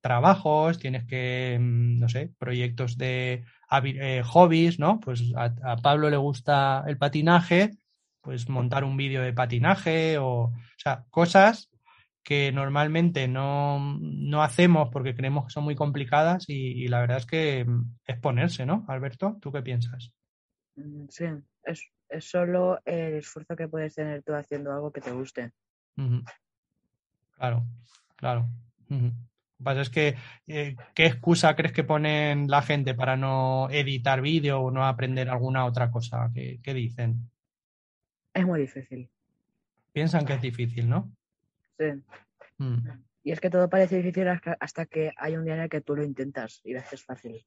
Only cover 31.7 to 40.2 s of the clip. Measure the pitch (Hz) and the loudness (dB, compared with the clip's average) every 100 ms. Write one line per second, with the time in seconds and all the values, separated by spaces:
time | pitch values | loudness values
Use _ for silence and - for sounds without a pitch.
31.7 | 135 143 151 151 151 151 147 143 143 143 | 0 0 2 2 2 0 0 2 2 2
32.7 | 147 131 120 131 131 135 135 131 131 131 | 0 0 0 0 0 0 0 0 0 0
33.7 | 143 139 135 131 131 139 160 143 135 131 | -2 -2 -2 0 0 2 0 0 0 0
34.7 | 131 135 120 127 131 123 127 127 131 127 | 0 0 0 -2 -2 -2 -2 -2 0 0
35.7 | 120 120 117 117 120 117 120 127 120 139 | 0 -2 -2 -6 -4 -4 -4 -10 -10 -8
36.7 | 131 117 120 117 117 120 _ _ _ _ | -6 -6 -4 -4 -4 -6 _ _ _ _
37.7 | _ _ _ _ _ _ 190 180 165 135 | _ _ _ _ _ _ -2 0 0 -2
38.7 | 139 127 127 127 _ _ _ _ _ _ | -6 -16 -16 -18 _ _ _ _ _ _
39.7 | _ _ 147 160 160 | _ _ -4 0 0